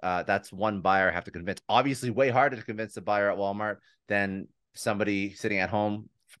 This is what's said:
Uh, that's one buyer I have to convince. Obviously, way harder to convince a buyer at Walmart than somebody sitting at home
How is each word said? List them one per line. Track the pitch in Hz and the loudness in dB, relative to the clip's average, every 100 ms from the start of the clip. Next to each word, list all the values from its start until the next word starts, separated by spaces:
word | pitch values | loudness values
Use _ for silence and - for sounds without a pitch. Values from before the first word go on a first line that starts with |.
Uh, | 92 90 | -4 -2
that's | 85 98 - | 0 0 -2
one | 92 107 101 | -4 -2 0
buyer | 92 95 92 | 2 4 4
I | |
have | 85 | 2
to | - | -4
convince. | 85 87 92 - | -8 -8 -6 0
Obviously, | 113 139 127 123 | 2 2 0 -2
way | 107 135 | 0 2
harder | 123 139 117 | 4 2 0
to | |
convince | 110 110 110 110 | -8 -6 -8 -6
a | |
buyer | 90 104 101 | -2 2 2
at | 92 | 2
Walmart | 98 101 107 98 _ _ - | -2 -2 -4 -6 _ _ -2
than | 101 98 95 - _ _ | 0 0 -2 -8 _ _
somebody | - 117 101 104 101 101 | -6 -2 0 0 0 -2
sitting | 95 110 101 | -4 -4 -2
at | 92 | 0
home | 104 104 104 - _ _ - | 0 0 -2 -10 _ _ -20